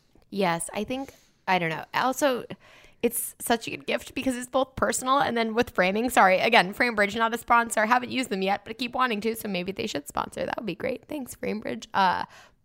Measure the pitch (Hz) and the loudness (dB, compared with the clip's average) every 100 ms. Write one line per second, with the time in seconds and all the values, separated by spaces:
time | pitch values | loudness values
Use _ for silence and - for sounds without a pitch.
0 | _ _ _ 196 175 165 - 208 214 254 | _ _ _ -2 0 -2 -4 -8 -6 -6
1 | 269 - _ _ - 185 165 156 - - | -8 -14 _ _ -2 0 0 -4 -4 0
2 | 254 262 294 240 - - - - - _ | 0 2 0 0 -6 -14 -18 -20 -20 _
3 | 233 - - - - 233 - 180 175 233 | -2 0 -6 -8 0 0 0 -10 -4 -4
4 | - - 262 247 247 262 269 - 214 - | -4 -4 -2 -2 -2 -2 -2 0 0 0
5 | 254 277 - 233 226 220 247 - 180 208 | 2 2 2 0 0 0 0 2 2 2
6 | 247 254 262 185 226 226 180 208 247 220 | 2 6 6 6 6 4 4 0 0 2
7 | 202 226 226 233 - 233 233 233 214 247 | 0 2 0 0 2 2 4 0 2 2
8 | 247 240 254 190 190 202 - 226 247 254 | 2 -4 -2 0 0 -2 -4 -8 -6 0
9 | 254 208 220 226 214 185 180 190 214 294 | 0 0 -2 -2 -4 -4 -4 -4 -6 -6
10 | - - - - - - 214 - - 254 | -6 -6 -6 -4 -6 -4 -6 -4 -4 -6
11 | - 302 240 - 196 208 - 220 - - | -8 -10 -10 -8 -6 -6 -6 -10 -4 0
12 | 190 92 - - - _ | 2 0 -6 -12 -20 _